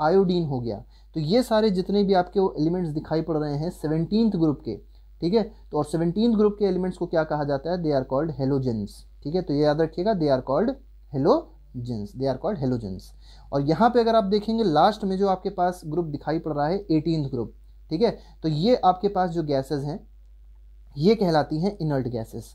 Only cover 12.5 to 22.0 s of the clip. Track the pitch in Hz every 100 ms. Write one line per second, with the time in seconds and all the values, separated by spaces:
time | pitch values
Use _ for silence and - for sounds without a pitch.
12.5 | 196 135 123 104 92 - - - - -
13.5 | 139 143 160 233 240 226 226 196 208 208
14.5 | 226 214 151 185 214 196 190 196 185 196
15.5 | - 180 180 160 165 165 143 - 160 165
16.5 | 147 147 196 - 160 156 160 139 123 107
17.5 | - - - - 160 226 - - - 160
18.5 | 151 202 254 185 185 202 190 180 170 151
19.5 | 135 131 147 143 175 - - - - -
20.5 | - - - - 139 170 226 185 160 139
21.5 | 156 196 202 156 139